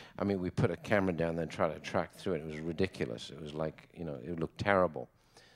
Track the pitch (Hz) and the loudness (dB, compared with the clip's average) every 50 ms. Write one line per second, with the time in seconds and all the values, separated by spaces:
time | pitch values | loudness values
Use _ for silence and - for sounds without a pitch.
0 | - - - - - 101 101 92 90 87 - - - 101 85 - - - 110 101 | -18 -14 -6 -2 0 2 2 2 0 -2 0 2 2 2 2 -2 0 2 2 4
1 | 95 92 85 78 85 82 82 85 80 78 - - 92 80 78 78 - - - 95 | 4 4 2 2 2 2 0 0 -2 -2 0 0 0 0 0 -2 -6 -2 -2 0
2 | 82 - - - - 101 90 76 80 80 78 76 80 85 82 82 95 92 - - | -2 -2 -6 -6 -4 -2 -2 -2 -2 -6 -6 -4 -4 -4 0 0 0 0 0 -2
3 | - - 58 - - - 69 76 80 73 73 78 80 78 - - - - - - | -4 -4 -4 -6 -10 -12 -12 -10 -10 -8 -4 -2 -2 -4 -4 -8 -14 -18 -12 -8
4 | 85 80 71 64 62 82 87 80 78 76 - - - 104 101 95 90 82 76 64 | -6 -6 -6 -6 -6 -6 -4 -4 -4 -4 -4 -2 2 4 6 6 6 4 2 -4
5 | 60 - _ _ _ _ _ - - - - | -8 -10 _ _ _ _ _ -20 -20 -20 -20